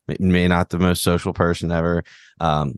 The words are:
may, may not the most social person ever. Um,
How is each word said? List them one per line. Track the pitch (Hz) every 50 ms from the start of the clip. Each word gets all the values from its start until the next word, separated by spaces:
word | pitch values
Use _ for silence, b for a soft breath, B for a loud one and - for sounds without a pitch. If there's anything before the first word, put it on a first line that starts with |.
| - -
may, | - -
may | 95 92 90 90 87 90
not | 90 85 90 -
the | - 87
most | 92 90 87 -
social | - 90 87 85 - 98 82
person | - 87 85 85 - 85 82
ever. | 85 82 82 85 87 85 - B B B B B B B
Um, | 87 80 76 76 73 69 62